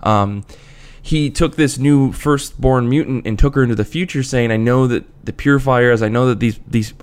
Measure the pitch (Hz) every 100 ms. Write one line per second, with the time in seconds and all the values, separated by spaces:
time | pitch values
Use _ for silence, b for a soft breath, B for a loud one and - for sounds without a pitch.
0 | - 107 101 101 - B B B B B
1 | - 156 143 - 165 - 143 131 139 143
2 | 135 - 147 143 - - 131 131 120 143
3 | - 127 110 104 139 139 123 110 101 165
4 | 180 143 131 127 117 110 117 127 127 113
5 | - - - - 143 139 131 127 123 117
6 | 110 113 127 110 120 104 - 117 107 -